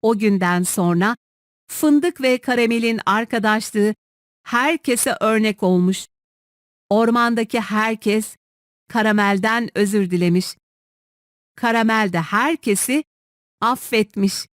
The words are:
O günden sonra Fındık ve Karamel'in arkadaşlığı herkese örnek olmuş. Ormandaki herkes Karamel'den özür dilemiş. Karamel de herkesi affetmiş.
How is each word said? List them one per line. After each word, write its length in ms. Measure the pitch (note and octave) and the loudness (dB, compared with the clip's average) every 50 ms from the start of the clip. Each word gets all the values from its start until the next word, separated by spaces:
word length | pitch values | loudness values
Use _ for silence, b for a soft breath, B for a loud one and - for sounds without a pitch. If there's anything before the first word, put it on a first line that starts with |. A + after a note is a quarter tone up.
| - | 0
O 160 | A3 A#3 G3+ | 0 0 2
günden 440 | G#3+ G#3+ G3+ F#3+ F#3 F3 F3 F3+ F3+ | 2 2 2 2 0 0 0 0 -2
sonra 540 | F3 - - F3+ F3 F3 E3+ F#3 G#3 A#3+ - _ _ _ _ _ _ _ _ _ | -2 -2 0 0 0 2 2 0 0 -2 -4 _ _ _ _ _ _ _ _ _
Fındık 540 | _ - - - D4+ D4 D4 C#4 F4+ - - | _ -8 -2 2 4 4 4 2 0 -4 0
ve 180 | C4 B3+ B3+ B3 | 0 0 0 0
Karamel'in 640 | - - B3 A#3+ A#3+ A3+ A#3 A#3 A3+ A#3 A3+ A3 - | 0 -2 0 0 2 2 0 0 0 0 -2 -2 0
arkadaşlığı 880 | - G3 G#3+ A#3 A3 - A#3 G3 G#3+ G#3+ A3 G#3+ - - G#3+ G3+ G#3+ G#3+ _ _ _ _ _ _ _ _ _ _ | 0 0 0 -2 -2 -4 -2 0 0 0 0 -2 -4 -2 0 0 0 0 _ _ _ _ _ _ _ _ _ _
herkese 760 | - - A#3+ B3+ D4 E4+ D#4+ _ - A#3+ A#3 - - - - | -4 -2 0 0 0 -2 -2 _ -2 -2 0 0 -4 -2 -2
örnek 420 | - A3 A3 A3 G#3+ G#3+ G#3 _ - | 0 0 2 2 0 0 -2 _ 0
olmuş. 440 | F#3 F#3 F3+ F3+ F3+ F#3+ - - - _ _ _ _ _ _ _ _ _ _ _ _ _ _ _ _ | 0 2 2 2 0 -2 -4 -8 -16 _ _ _ _ _ _ _ _ _ _ _ _ _ _ _ _
Ormandaki 680 | G3+ G#3+ A3+ A#3 A#3 A#3+ A#3+ A#3+ A#3 A3+ A#3 A3 - A#3+ | 0 2 2 2 2 2 2 0 0 -2 -4 -2 -4 -6
herkes 760 | G#3+ - G#3 G#3+ G#3+ A3+ A3+ A3 - G#3+ G3+ A3 A3 - - _ _ _ _ _ _ _ _ _ _ _ | -4 -2 -2 -2 -2 -2 -4 -4 -2 -2 0 0 -2 -6 -14 _ _ _ _ _ _ _ _ _ _ _
Karamel'den 920 | - A#3 G#3+ A3 G#3 G#3 G#3 G3+ G3+ G3 F#3 A3 A3+ A#3 A#3 - _ - | -4 0 0 2 2 2 2 2 0 0 0 0 -2 -2 -4 -4 _ -2
özür 320 | G#3 G3+ G3+ G#3+ G3 F3+ | -2 0 2 0 0 0
dilemiş. 460 | F3+ F3+ F3+ F3 E3+ F3+ F3+ - - _ _ _ _ _ _ _ _ _ _ _ _ _ _ _ _ _ _ _ _ | 0 0 2 2 2 2 0 -2 -10 _ _ _ _ _ _ _ _ _ _ _ _ _ _ _ _ _ _ _ _
Karamel 560 | - - A#3 A3+ A#3 A3+ A3 A3 A3 G#3+ G3 F3+ | -4 -2 0 2 2 2 2 2 2 0 0 0
de 80 | E3+ | -4
herkesi 840 | E3 - - G#3 B3 D4 E4 D4+ - B3+ G3+ G3 - - B3+ D4+ D#4 _ _ _ _ _ _ _ _ _ _ _ | -4 -2 -2 0 0 0 -2 -2 -2 -2 -2 -2 0 -2 -2 -2 -2 _ _ _ _ _ _ _ _ _ _ _
affetmiş. 840 | - A3+ B3+ B3+ - - - A3 G#3+ G#3+ _ G3+ G3 G3 - - - _ | -2 -2 -2 -2 -6 -4 0 0 0 0 _ -2 -2 -2 -2 -4 -12 _